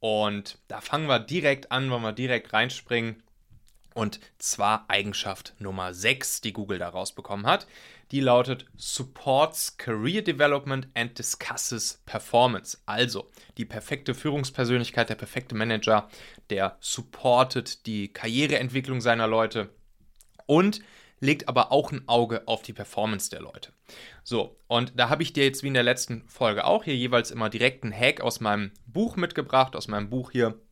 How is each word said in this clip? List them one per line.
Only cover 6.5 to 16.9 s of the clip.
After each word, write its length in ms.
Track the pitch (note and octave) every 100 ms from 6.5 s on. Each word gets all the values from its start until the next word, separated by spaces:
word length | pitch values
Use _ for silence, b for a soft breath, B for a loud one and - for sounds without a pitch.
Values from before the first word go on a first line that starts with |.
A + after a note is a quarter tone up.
Google 260 | F#2+ G2+ F#2+
da 80 | F2
rausbekommen 580 | F2 F#2+ - - G2+ G#2
hat. 220 | D#3 - B B B B
Die 80 | C#3
lautet 480 | C3+ B2 B2 B2+ - -
Supports 1000 | - - C3 - - C3+ D#3 - - -
Career 440 | - A2 A2+ G3
Development 680 | G#3+ C#3+ D3 C#3+ C#3 C3+ C3
and 220 | - A#2+ -
Discusses 840 | A#2+ - - B2 - A#2 - -
Performance. 760 | - A2 - A#2 B2 G#2 - - -
Also 440 | G#2+ B2 G#2+ - B B -
die 80 |
perfekte 500 | A2+ A2 - C#3 -
Führungspersönlichkeit, 960 | B2 D3+ D3 C3+ - A#2+ B2 A#2 - A#2
der 40 |
perfekte 400 | A2 G2+ - B2+
Manager, 560 | A2 A2+ A2 G#2+ G#2+ - B B B _
der 260 | G2 F#2+ -
supportet 1040 | -